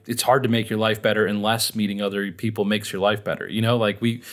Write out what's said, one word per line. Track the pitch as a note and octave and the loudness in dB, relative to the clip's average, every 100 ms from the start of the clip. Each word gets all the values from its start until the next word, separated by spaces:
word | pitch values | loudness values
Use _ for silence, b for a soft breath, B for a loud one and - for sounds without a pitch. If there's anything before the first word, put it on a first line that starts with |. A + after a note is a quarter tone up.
| - | -8
it's | A#2 | -2
hard | - C3+ | 2 4
to | B2+ | 4
make | A#2 A2+ | 0 0
your | G#2+ | 0
life | A2 G#2+ | 0 2
better | A2+ G#2 G2 | 2 2 2
unless | G#2 G#2 A2 - A2 | 0 0 0 0 0
meeting | G#2 G2+ | -2 -2
other | G2+ G2+ G2+ | -4 -2 -6
people | F2+ A2+ A2 G2+ | -4 -4 -2 0
makes | G#2 G#2 | 0 -2
your | G2 | 0
life | G2 G#2 | 2 2
better. | F#2 D#2 - | -2 -6 -4
You | G#2+ | -2
know, | A2 A#2+ | 2 2
like, | G#2+ G2+ | 2 2
we, | A#2 A#2 B | -2 -2 B